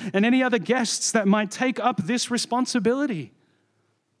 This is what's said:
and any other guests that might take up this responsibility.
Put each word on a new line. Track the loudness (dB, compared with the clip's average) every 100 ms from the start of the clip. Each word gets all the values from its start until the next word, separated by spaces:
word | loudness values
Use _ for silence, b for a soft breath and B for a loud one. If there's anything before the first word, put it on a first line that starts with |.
| -2
and | 0 2
any | 4
other | 2 0
guests | 0 0 0 -2 0
that | 2 4
might | 2 2
take | -2 -2 0
up | -2 0
this | -2 -2 -2
responsibility. | -4 -2 -2 0 0 2 0 -2 -4 -8 _ _ _ _ _ _ _ _ _